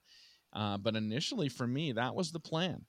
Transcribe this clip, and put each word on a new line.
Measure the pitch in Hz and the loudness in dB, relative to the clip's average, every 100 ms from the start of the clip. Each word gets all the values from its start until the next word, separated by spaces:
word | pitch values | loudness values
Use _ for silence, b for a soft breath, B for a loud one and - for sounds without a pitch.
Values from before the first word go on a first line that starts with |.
| b b b b b | b b b b b
Uh, | - 104 101 | -2 0 2
but | 107 110 | 2 2
initially | 107 120 - 247 143 | 0 0 0 0 0
for | - 120 | 0 0
me, | 135 160 | 2 0
that | 110 123 | 2 0
was | 113 165 | 0 -2
the | 165 | -4
plan. | - 160 180 - | -2 0 0 -2